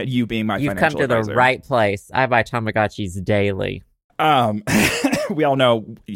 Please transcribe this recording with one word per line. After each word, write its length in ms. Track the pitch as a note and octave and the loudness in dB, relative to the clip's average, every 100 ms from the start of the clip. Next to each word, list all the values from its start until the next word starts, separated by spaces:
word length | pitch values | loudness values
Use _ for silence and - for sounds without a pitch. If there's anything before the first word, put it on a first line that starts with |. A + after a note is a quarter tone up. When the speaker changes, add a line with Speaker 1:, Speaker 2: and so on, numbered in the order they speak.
| A2 | -2
Speaker 1:
you 200 | B2 A2+ | -2 -2
being 180 | A2+ A2 | -2 -2
my 120 | G2+ | -2
Speaker 2:
You've 140 | - | -2
come 40 | F#2+ D#3 | 0 0
Speaker 1:
financial 80 | D3 | 0
Speaker 2:
to 80 | C#3 | 0
the 120 | A#2 | 0
Speaker 1:
advisor. 140 | A2 A#2+ | 0 2
Speaker 2:
right 260 | B2+ B2+ | 2 2
place. 480 | - B2+ G#2 G2 - | 0 2 2 0 -4
I 120 | - C3 | 0 2
buy 180 | A#2+ | 2
Tamagotchis 800 | G#2+ B2 A2 A2 G#2 - G2+ F#2+ | 0 -2 -2 0 0 -2 -8 -6
daily. 600 | F2+ G#2 G2+ G2 G2 F#2+ - _ _ - | 0 0 0 -2 -6 -8 -14 _ _ -2
Speaker 1:
Um, 440 | D#3 C#3 A#2 G#2+ - G#3 - - | 2 2 2 -2 -2 0 0 0
<laughs> 320 | C#4 - D5 | -2 -2 -4
we 160 | D#3 D3 | 0 0
all 100 | C3+ | 4
know 400 | B2+ A#2 G#2 A2+ - | 4 2 -2 -16 -14